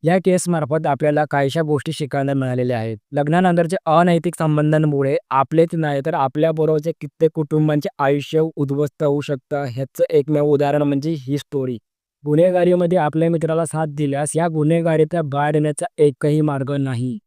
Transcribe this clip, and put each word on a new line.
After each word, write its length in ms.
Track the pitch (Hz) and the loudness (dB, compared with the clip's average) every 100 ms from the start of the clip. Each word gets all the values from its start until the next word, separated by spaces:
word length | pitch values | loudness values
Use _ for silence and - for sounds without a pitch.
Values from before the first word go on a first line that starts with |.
या 160 | 151 185 | 2 2
केसमार्फत 600 | 185 180 170 170 147 156 151 | 2 0 0 -2 0 -2 0
आपल्याला 380 | 139 151 147 151 | 0 2 0 0
काहीशा 320 | 143 139 151 | 0 0 -2
गोष्टी 300 | 156 147 165 | 0 -2 -2
शिकायला 420 | 156 143 143 139 | -6 -4 -2 -2
मिळालेल्या 440 | 139 131 127 123 120 | -2 -2 -2 -2 -2
आहेत. 180 | 113 110 _ | -4 -8 _
लग्नानंतरच्या 880 | 143 147 170 185 170 165 185 - 160 | -4 0 2 4 2 0 -2 2 4
अनैतिक 340 | 180 170 175 160 | 4 2 0 -2
संबंधांमुळे 800 | 160 151 151 156 156 143 135 156 - | -2 0 2 2 2 0 0 -2 -2
आपलेच 380 | 131 135 156 165 | 0 2 2 2
नाही 280 | 165 156 143 143 | 2 -2 -2 -2
तर 80 | |
आपल्याबरोबरचे 800 | 165 135 151 160 160 156 156 156 - | -2 -2 0 0 2 0 0 -2 -8
कित्येक 300 | 147 _ 160 | -10 _ 0
कुटुंबांचे 540 | 160 151 156 156 147 - _ | 0 -2 0 2 0 -2 _
आयुष्य 440 | 139 143 135 156 160 - | 0 0 0 -2 -2 -2
उद्ध्वस्त 460 | 139 139 147 _ | -4 -2 -2 _
होऊ 180 | 151 143 | 0 0
शकतं. 440 | 143 139 _ 147 139 | -2 -8 _ -6 -6
ह्याचं 360 | 120 135 - - | -6 -10 -4 0
एकमेव 340 | 156 143 147 | 0 2 0
उदाहरण 380 | 147 143 143 147 | 2 2 2 2
म्हणजे 320 | 147 143 147 165 | 0 -2 -2 -6
ही 200 | 127 143 | -4 -6
स्टोरी. 400 | - 143 131 117 _ _ _ _ | -6 -6 -6 -8 _ _ _ _
गुन्हेगारीमध्ये 760 | 143 147 180 180 175 180 175 180 | -2 2 4 4 2 2 2 2
आपल्या 320 | 151 156 165 | 0 0 0
मित्राला 340 | 170 156 160 | 0 -2 -2
साथ 220 | 165 156 156 | -2 -4 -4
दिल्यास 440 | 143 147 139 147 156 | -2 -2 -2 -2 -2
या 120 | 170 | 0
गुन्हेगारीचा 760 | 156 151 165 165 160 156 170 | 0 2 2 2 2 2 0
बाहेर 320 | 151 139 147 | -2 -2 0
येण्याचा 320 | 151 151 147 - - | 2 0 -2 -8 2
एकही 420 | 147 131 151 151 | 2 4 0 2
मार्ग 320 | 151 139 135 | 2 -2 -4
नाही. 460 | 143 135 120 127 123 | -2 -2 -4 -4 -8